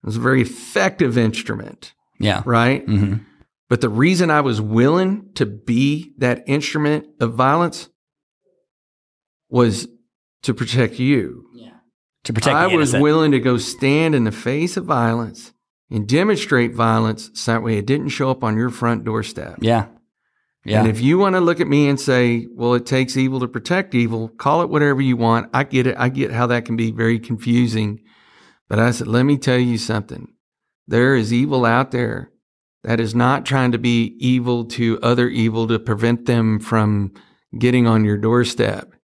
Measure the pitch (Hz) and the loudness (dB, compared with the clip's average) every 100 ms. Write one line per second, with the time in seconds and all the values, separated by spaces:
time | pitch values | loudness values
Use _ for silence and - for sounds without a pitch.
0 | - 110 120 131 120 - - 208 190 190 | -6 -2 2 2 0 -4 -6 0 0 0
1 | 139 120 110 110 - 107 104 - - _ | 0 2 0 -2 -8 -10 -12 -18 -20 _
2 | _ _ 107 95 104 117 120 139 - 104 | _ _ -2 0 2 2 4 0 0 0
3 | 101 107 - _ _ _ _ 120 120 107 | 2 -2 -8 _ _ _ _ 0 0 2
4 | 156 180 175 151 135 107 107 110 131 170 | 2 4 2 2 2 -2 0 4 4 4
5 | 185 208 - - 104 104 - 117 139 151 | 2 -2 -8 -4 -4 -4 -2 0 2 0
6 | 170 - 123 123 - 143 151 151 147 151 | -8 -4 -2 -2 -2 -4 -2 -2 0 -2
7 | 151 _ 117 113 131 156 170 - - _ | -4 _ -4 0 2 2 0 -4 -20 _
8 | _ _ _ _ _ _ _ _ _ _ | _ _ _ _ _ _ _ _ _ _
9 | _ _ _ _ _ 120 117 98 - _ | _ _ _ _ _ 2 2 0 -8 _
10 | _ _ _ _ - 117 120 120 113 - | _ _ _ _ -6 -4 -2 0 0 0
11 | 127 139 80 - - - - - _ _ | 0 0 0 -10 -20 -20 -20 -20 _ _
12 | _ _ - 117 139 143 185 175 143 127 | _ _ -6 -2 0 2 2 2 2 2
13 | 147 156 151 135 123 120 - - 135 147 | 4 4 4 2 2 0 -2 -4 0 2
14 | 165 147 110 104 120 143 170 185 - 139 | 2 2 0 -2 -6 -4 -4 -4 -4 0
15 | 117 117 113 - - _ _ _ _ 110 | 0 -2 -6 -12 -20 _ _ _ _ -6
16 | 104 139 202 202 - 131 120 120 113 113 | 0 0 2 0 0 0 0 0 0 2
17 | 110 110 - - - 113 113 107 104 143 | 0 -4 -10 -8 -4 -2 0 -4 0 -2
18 | 143 - 131 131 117 107 123 117 120 113 | -2 -4 -2 -2 -2 0 -2 -2 -2 -2
19 | 113 110 107 - - - 113 117 113 - | -2 -6 -6 -12 -14 -4 0 0 -2 -12
20 | _ _ _ _ _ _ - 107 110 110 | _ _ _ _ _ _ -2 2 2 2
21 | 127 175 196 185 170 165 156 143 143 139 | 2 4 4 2 0 0 0 2 2 0
22 | - 127 120 120 117 - 120 123 123 131 | 0 2 2 0 -4 -4 0 0 0 -2
23 | 127 135 131 131 123 120 - 180 190 123 | -2 -2 -2 -2 -6 -8 -2 -2 0 -2
24 | 117 113 113 - 139 160 165 156 147 135 | -2 -4 -8 -6 -2 0 0 0 0 0
25 | 135 120 113 113 - 127 139 131 123 - | 0 0 2 0 0 -4 -2 0 0 0
26 | 123 131 127 113 120 120 117 117 113 107 | -2 -2 -4 -2 0 -2 -2 -4 -2 0
27 | 113 117 113 113 123 120 120 110 104 107 | 0 0 -4 -6 0 2 2 0 -4 -6
28 | _ _ _ _ _ _ _ 104 117 117 | _ _ _ _ _ _ _ 0 0 0
29 | - 117 135 143 139 127 123 113 - 110 | -2 0 2 0 0 0 0 -2 -2 -6
30 | 101 - - _ _ _ _ _ - 113 | -6 -14 -16 _ _ _ _ _ -4 0
31 | 127 135 107 120 147 135 117 120 135 127 | 2 2 0 0 0 0 2 2 0 -4
32 | 117 104 135 _ _ _ _ _ - 113 | -4 -6 -12 _ _ _ _ _ -4 -2
33 | 113 117 123 139 - 135 123 117 123 117 | 0 0 0 0 -2 0 0 0 0 0
34 | 113 - 123 127 120 120 117 120 117 113 | 0 -2 0 0 0 -4 -4 -2 -2 0
35 | 117 123 120 123 113 110 113 110 113 104 | 0 2 2 2 0 0 0 -2 -2 0
36 | 117 117 120 120 113 107 110 113 107 104 | 0 0 0 0 2 -2 0 0 2 0
37 | 98 - _ _ _ 123 123 123 117 113 | -2 -8 _ _ _ -2 0 4 4 4
38 | 107 104 110 120 120 - 107 101 - _ | 2 0 0 2 0 0 -2 -2 -12 _